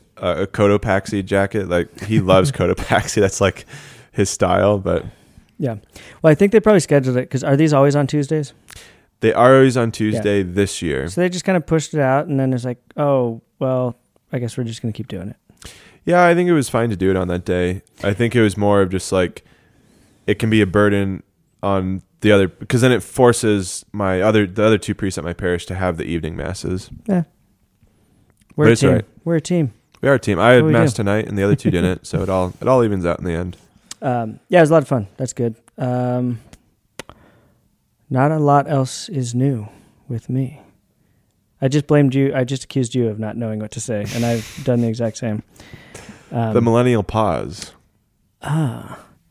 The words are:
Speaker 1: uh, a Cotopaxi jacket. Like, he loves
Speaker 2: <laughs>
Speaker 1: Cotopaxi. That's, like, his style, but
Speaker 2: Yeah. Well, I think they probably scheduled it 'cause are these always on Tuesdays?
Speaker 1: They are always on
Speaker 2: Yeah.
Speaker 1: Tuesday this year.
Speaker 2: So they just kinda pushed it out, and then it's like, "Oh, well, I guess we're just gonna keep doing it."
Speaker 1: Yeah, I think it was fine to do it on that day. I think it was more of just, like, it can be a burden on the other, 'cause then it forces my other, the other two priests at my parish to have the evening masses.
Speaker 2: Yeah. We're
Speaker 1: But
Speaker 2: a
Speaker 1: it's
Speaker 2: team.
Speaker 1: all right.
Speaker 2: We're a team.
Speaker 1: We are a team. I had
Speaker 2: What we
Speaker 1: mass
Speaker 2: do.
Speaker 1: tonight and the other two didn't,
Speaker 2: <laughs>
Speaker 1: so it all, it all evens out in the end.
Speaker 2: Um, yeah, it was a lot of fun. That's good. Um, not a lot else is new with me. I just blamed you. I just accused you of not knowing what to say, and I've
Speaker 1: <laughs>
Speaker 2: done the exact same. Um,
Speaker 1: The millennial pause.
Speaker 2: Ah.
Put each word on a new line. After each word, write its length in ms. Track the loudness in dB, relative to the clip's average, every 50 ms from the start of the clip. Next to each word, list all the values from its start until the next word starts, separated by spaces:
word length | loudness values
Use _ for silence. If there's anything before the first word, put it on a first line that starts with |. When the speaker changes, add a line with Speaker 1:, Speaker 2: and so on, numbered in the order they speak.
| _ _ _
Speaker 1:
uh, 200 | -6 -4 -4 -2 -2 -4
a 40 | -4
Cotopaxi 800 | 0 2 2 4 4 2 2 0 -2 -2 -2 -4 -6 -6 -4
jacket. 420 | -2 0 0 0 0 -2 -4 -4 -2
Like, 380 | -2 -2 -2 -4 -8 -12 -6
he 160 | 0 0 0
loves 280 | 4 4 4 4 4 2
Speaker 2:
<laughs> 80 | 0 0
Speaker 1:
Cotopaxi. 600 | 0 0 -2 -2 -2 -2 -2 -2 -2 -2 0 0
That's, 220 | 0 0 0 0
like, 240 | 0 0 -2 -4 -10 -20 -20 -20 -20 -20 -20 -20 -20 _ _
his 160 | -4 -2 -2
style, 480 | -2 -2 0 0 2 2 2 2 2 0
but 260 | 0 -2 -4 -4 -4 -8 -14 _ _ _ _ -20 _ _ _ -8
Speaker 2:
Yeah. 180 | -6 -6 -6 -8 -12 _ _ -20 -20 -20 -10 0
Well, 100 | 2 4
I 40 | 4
think 180 | 4 4 4 4
they 80 | 4
probably 180 | 4 4 4 4
scheduled 380 | 4 4 2 2 2 2 0 -2
it 120 | -2 -4
'cause 140 | -6 -4 0
are 140 | 0 2 4
these 160 | 4 4 4
always 200 | 4 4 4 4
on 120 | 2 0 0
Tuesdays? 460 | -2 -2 -2 -2 -2 -4 -4 -6 -12 _ _ -20 -20 -20 -20 -20 _ _ _ _ _ _
Speaker 1:
They 140 | 0 0 4
are 220 | 4 6 6 8 8
always 180 | 6 6 4
on 140 | 2 -2 -2
Speaker 2:
Yeah. 20 |
Speaker 1:
Tuesday 520 | -2 -2 -2 -2 -2 0 0 0 0 0 0
this 380 | 0 0 0 0 0 -2 -4
year. 280 | -4 -4 -4 -4 -4 -4
Speaker 2:
So 100 | -4 -2
they 80 | -2 -2
just 140 | -4 -4 -2
kinda 160 | -2 -2 -2
pushed 340 | 0 0 -2 -2 -2 -2 -2
it 60 | -2
out, 280 | 0 0 0 0 0 -2
and 120 | -2 -2
then 140 | 0 -2 -2
it's 100 | -4 -4
like, 140 | -6 -8 -10 _ _ _
"Oh, 460 | -4 -2 0 0 0 0 -2 -6 -8 -14 _ _ _
well, 380 | -4 -2 -2 -2 -2 -4 -6 -10 _ _ _ _ _ _
I 80 | -8 -6
guess 180 | -6 -6 -6 -6
we're 60 | -8
just 180 | -8 -8 -8
gonna 120 | -8 -8 -8
keep 160 | -8 -10 -10
doing 200 | -10 -12 -12 -12
it." 40 | -14 -18 _ _ _ _ -20 -20 -20 -20 -20 -20 _ _ _
Speaker 1:
Yeah, 180 | 0 2 4 4
I 100 | 4 4
think 140 | 2 2 2
it 60 | 2
was 160 | 2 0 0
fine 200 | -2 -2 -2 -2
to 40 | -2
do 140 | 0 0 2
it 60 | 2 0
on 100 | 0 -2
that 160 | -4 -4 -4
day. 380 | -2 -2 0 0 -2 -4 -6 -10 _ _ -6
I 120 | -4 -4 -2
think 200 | 0 -2 2 4
it 80 | 4
was 140 | 4 4 2
more 260 | 0 2 2 4 4
of 80 | 2 2
just, 200 | 0 -4 -4 -2
like, 320 | 0 0 0 0 -4 -10 -20 _ _ _ _ _ _ _ _ _ _ _ _ _ _ _ _
it 140 | -2 -2 0
can 100 | 0 2
be 120 | 2 2
a 40 | 2 2
burden 560 | 2 2 2 4 2 0 0 -2 -6 -8 -12 _ _ _ _ _ _ _
on 400 | -4 -2 -2 -2 -2 -4 -6 -8 -10 _ _ _
the 100 | 2 4 6
other, 160 | 6 4 2
'cause 320 | 0 _ -6 -4 0 2
then 100 | 4 4
it 100 | 4 2
forces 840 | -2 -4 0 4 4 4 4 4 2 0 0 0 -2 -4 -10 -12 -14 _ -8
my 280 | -4 -2 -2 0 0
other, 240 | 2 2 4 2 2
the 160 | 0 0 0 2
other 140 | 2 2 2
two 160 | 0 -4 -6
priests 240 | -4 -4 -6 -6 -6
at 60 | -8
my 80 | -8
parish 340 | -8 -4 -4 -2 -2 -4 -4
to 80 | -8 -6
have 200 | -4 -4 -4 -4
the 80 | -4 -6
evening 320 | -6 -6 -6 -6 -6 -8
masses. 540 | -8 -8 -8 -8 -8 -6 -6 -6 -8 -8 -12 -18 -14 -6 -2
Speaker 2:
Yeah. 160 | -2 -2 -2 -4 _ _ _ _ _ _ _ _ _ _ _ _ _ _ _ _ _ _ _ _ _ _ _ _ _ 2
We're 80 | 4
Speaker 1:
But 40 | 4
Speaker 2:
a 20 | 6
Speaker 1:
it's 80 | 4
Speaker 2:
team. 80 | 4 2
Speaker 1:
all 60 | 2
right. 100 | 2 0 -4 _ _ _
Speaker 2:
We're 120 | -2 -2
a 60 | -2
team. 300 | -2 0 0 0 0 -2 -4 _ _ _ _ _
Speaker 1:
We 80 | 0 2
are 60 | 2
a 40 | 2
team. 180 | 2 0 0 4
I 140 | 6 6 6
had 100 | 6 6
Speaker 2:
What 40 | 6
we 60 | 4
Speaker 1:
mass 180 | 4 4 2 0
Speaker 2:
do. 40 | -2
Speaker 1:
tonight 300 | -2 0 0 -2 -2 -4
and 80 | -2 0
the 60 | 2
other 120 | 2 2
two 160 | 2 2 0
didn't, 340 | 0 2 2 0 -2 -4 -6 -6
Speaker 2:
<laughs> 40 |
Speaker 1:
so 100 | -6 -4
it 60 | -2 -2
all, 240 | -2 -2 -2 -2 -4 -4
it 60 | 0 2
all 160 | 2 4 2
evens 220 | 2 0 -2 -2
out 140 | -2 -4 -4
in 60 | -4
the 60 | -6 -4
end. 220 | -4 -6 -8 -10 -14 _ _ _ _ _ _ -18 -8
Speaker 2:
Um, 380 | -6 -4 -4 -4 -4 -6 -10 -14 _ _
yeah, 100 | 2 4
it 40 | 4
was 60 | 6
a 40 | 4
lot 80 | 2
of 60 | 2 2
fun. 180 | -2 -4 -4 -6 _ -10
That's 140 | -10 -8 -6
good. 220 | -4 -4 -4 -4 -8 _ _ _ -8
Um, 600 | -6 -4 -4 -2 -2 -2 -2 -2 -4 -4 -6 -8 -10 _ -20 -20 _ _ _ _ _ _ _ -20 -20 -20 -20 _ _ _ _ _ _ _ _ _ _ _ _ _ _ _ _ _ _ _
not 220 | -2 0 0 2
a 80 | 2 2
lot 300 | 2 4 4 4 2 2
else 400 | 0 -2 -2 -2 -6 -10 -12 -8
is 260 | -6 -6 -6 -4 -2
new 320 | -2 0 0 -2 -4 -8 -12 -16 -20 _ _ _ _ _ -10
with 220 | -10 -10 -8 -6
me. 320 | -4 -4 -4 -6 -8 -14 -20 _ _ _ _ _ _ _ _ _ _ _ _ _ _ _ _ _ _ _
I 60 | -4 -2
just 200 | 0 -2 0 2
blamed 280 | 4 4 4 4 2
you. 180 | 0 0 0 0
I 100 | -2 -2
just 200 | -2 -4 -8 -8
accused 320 | -6 -4 -4 -2 -2 -2
you 120 | -2 -2 -2
of 100 | -4 -6
not 160 | -8 -8 -8 -8
knowing 220 | -6 -6 -6 -8
what 120 | -8 -10
to 100 | -10 -12
say, 240 | -8 -6 -6 -6 -6 -6 -6
and 100 | -4 -2
I've 360 | -2 -2 -4 -6 -10 -14 -8
Speaker 1:
<laughs> 20 | -4
Speaker 2:
done 180 | -2 0 0
the 60 | 0 -2
exact 300 | -2 -2 -4 -6 -6 -6
same. 260 | -6 -6 -6 -6 -8 _ _ -20 -20 -20 -20 -20 -20 -20 -20 -20 -20 -20 -20 -20 -18 _
Um, 220 | -6 -4 -2 0 0
Speaker 1:
The 80 | 2
millennial 420 | 2 4 2 2 4 2 2 0 0
pause. 720 | -2 -2 -2 0 0 -2 -4 -6 -8 -12 -14 -16 -18 -18 _ _ _ _ _ _ _ _ _ _ _ _ _
Speaker 2:
Ah. 580 | -8 -4 -2 -2 -2 -2 -4 -8 -12 -16 -18 -20 -20 _ _ _ _ _